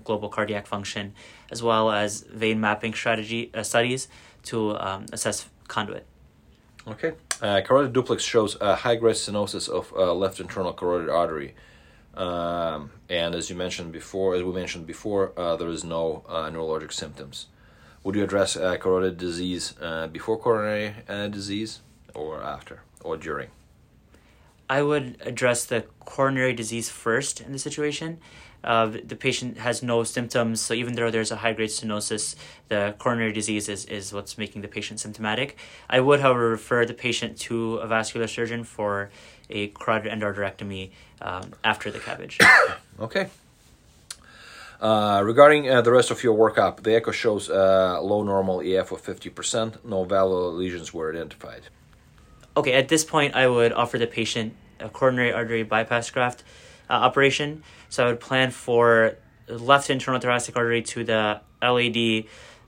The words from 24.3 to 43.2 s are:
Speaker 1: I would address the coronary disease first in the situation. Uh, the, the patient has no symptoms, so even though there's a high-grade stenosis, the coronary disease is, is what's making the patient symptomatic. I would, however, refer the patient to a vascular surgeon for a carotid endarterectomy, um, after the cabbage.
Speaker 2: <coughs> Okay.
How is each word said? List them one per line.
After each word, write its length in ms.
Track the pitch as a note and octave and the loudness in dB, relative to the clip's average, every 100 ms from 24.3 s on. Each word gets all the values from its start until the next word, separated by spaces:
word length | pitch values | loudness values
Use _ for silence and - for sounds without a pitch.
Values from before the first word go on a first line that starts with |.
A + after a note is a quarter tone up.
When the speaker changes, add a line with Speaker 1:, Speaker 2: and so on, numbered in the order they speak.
| _ _ _ - | _ _ _ -2
Speaker 1:
I 140 | C3+ | 0
would 360 | D3 D3 B2+ - | 2 0 -2 -10
address 440 | A2 A#2+ B2 A#2+ | -10 0 2 2
the 200 | - A#2 - - | 0 -4 -4 -16
coronary 480 | - - C3+ C3 B2+ | -8 0 2 2 0
disease 360 | A#2+ A2 A#2 A2+ | 0 -4 -6 -8
first 520 | - A#2 A#2 - - | -6 0 0 0 -8
in 120 | A2+ | -10
the 60 | C3+ | -8
situation. 600 | D3 D3 D3 D3 E3 E3 - - - - | -8 -4 -4 -4 -8 -10 -16 -20 -20 -8
Uh, 220 | - A2+ A2 | 0 2 2
the, 140 | A2+ | -2
the 160 | A2+ A#2 | -12 -4
patient 420 | C3+ A#2+ B2 A2+ | -2 -2 -4 -6
has 240 | A#2+ A#2 | -4 -4
no 220 | B2 A#2 | 0 0
symptoms, 560 | A2+ B2+ B2 B2+ A2+ A2 | 0 -4 -2 0 0 0
so 120 | - | -2
even 220 | A#2 A#2+ | -2 -4
though 160 | A#2+ A#2 | -2 0
there's 220 | A2+ G#2+ | 0 -2
a 40 | A2 | -2
high-grade 340 | A2+ A2 A2 | -2 -2 -2
stenosis, 680 | - A2 G#2 - G#2+ - - - - - | -4 -4 -4 -4 -4 -6 -10 -18 -16 -4
the 260 | G#2 G2+ G#2 | -2 -2 -2
coronary 320 | B2+ A#2 A2 | -2 0 -2
disease 360 | G#2+ G#2+ G#2 G2+ | -2 -2 -4 -4
is, 160 | G2 - | -8 -8
is 260 | G#2 F#2+ | -10 -8
what's 260 | G2+ - - | -10 -10 -10
making 240 | G#2 G#2+ | -10 -10
the 60 | G2 | -10
patient 320 | G#2+ - G#2+ | -10 -10 -10
symptomatic. 580 | G#2 G#2 G#2+ G#2+ C3+ - - - - | -12 -6 -4 -2 -4 -10 -20 -16 0
I 80 | B2+ | 2
would, 220 | C3 C#3+ | 6 6
however, 280 | C3+ B2 A#2 | 6 4 2
refer 380 | A2 - A#2+ A#2 | 0 0 0 0
the 80 | |
patient 440 | A#2+ B2 A2+ A#2 A2 | -2 -4 -4 -6 -8
to 380 | - A#2 A2+ A2+ | -6 -4 -2 -4
a 100 | A2 | -2
vascular 400 | A2+ A2 A#2 A2 | -2 -2 -4 -4
surgeon 340 | - A2+ A#2 | -4 -4 -6
for 480 | A2+ - G#2 G2+ G2+ - - - - | -10 -4 -2 -2 -4 -12 -20 -20 -10
a 160 | G#2 G#2 | -6 -6
carotid 460 | - - A2 G#2 | -6 -2 -2 -2
endarterectomy, 800 | A2 G#2 G2 G2 - G2+ F#2+ F#2+ - - - | -4 -4 -2 -6 -6 -10 -10 -12 -16 -20 -12
um, 340 | - F2+ G2+ - | -8 -8 -10 -4
after 260 | A2 G#2 G#2 | -2 0 -4
the 80 | - | -8
cabbage. 400 | - - - - | -8 -10 -6 4
Speaker 2:
<coughs> 40 | - - - - - - | 6 8 4 -2 -14 -10
Okay. 260 | A2+ G3 | -4 -4